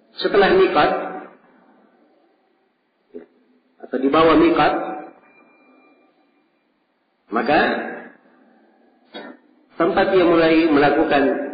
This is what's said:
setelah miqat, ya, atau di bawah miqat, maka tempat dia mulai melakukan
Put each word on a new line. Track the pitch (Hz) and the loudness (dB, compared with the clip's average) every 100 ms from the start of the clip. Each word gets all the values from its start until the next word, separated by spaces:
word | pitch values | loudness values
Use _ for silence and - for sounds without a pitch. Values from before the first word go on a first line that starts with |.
| _ - | _ -8
setelah | 185 202 190 185 | -4 0 2 4
miqat, | 175 151 - - - - - - _ _ _ _ _ _ _ _ _ _ _ _ _ _ _ _ _ 85 | 2 2 0 -2 -8 -14 -18 -20 _ _ _ _ _ _ _ _ _ _ _ _ _ _ _ _ _ -20
ya, | 80 _ _ _ _ _ - | -20 _ _ _ _ _ -10
atau | 127 | -4
di | 135 | 0
bawah | 160 165 151 | 2 4 4
miqat, | 165 - 147 113 - - - - _ _ _ _ _ _ _ _ _ _ _ _ _ _ _ _ _ _ _ _ - | 2 2 0 -2 -8 -12 -16 -20 _ _ _ _ _ _ _ _ _ _ _ _ _ _ _ _ _ _ _ _ -10
maka | - 123 156 - - - - - - _ _ _ _ _ _ _ _ _ - - - _ _ _ - | -6 0 2 0 -2 -8 -12 -18 -20 _ _ _ _ _ _ _ _ _ -20 -18 -20 _ _ _ -4
tempat | 170 202 190 | -2 0 0
dia | 190 170 | 2 2
mulai | 165 160 160 165 | 2 2 2 2
melakukan | 143 143 151 156 143 135 - - | 2 2 2 0 0 0 -2 -8